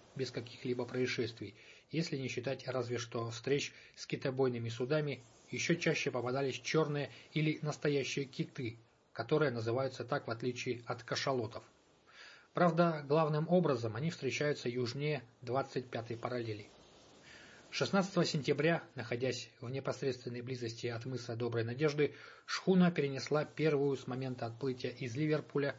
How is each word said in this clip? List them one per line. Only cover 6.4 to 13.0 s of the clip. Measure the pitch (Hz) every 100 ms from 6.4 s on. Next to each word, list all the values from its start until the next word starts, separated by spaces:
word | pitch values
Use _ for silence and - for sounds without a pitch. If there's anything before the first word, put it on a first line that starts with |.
| 139 123
чёрные | - 156 147 147 135 - -
или | 156 156 151
настоящие | 151 - 151 143 127 143 135
киты, | - - - 117 - - _ _
которые | - 117 156 147
называются | 120 113 123 135 -
так | 117 143 -
в |
отличие | 113 131 123 127 117
от | - 120
кашалотов. | - 127 143 131 107 - - _ _ _ _ - - - -
Правда, | - 175 160 170 151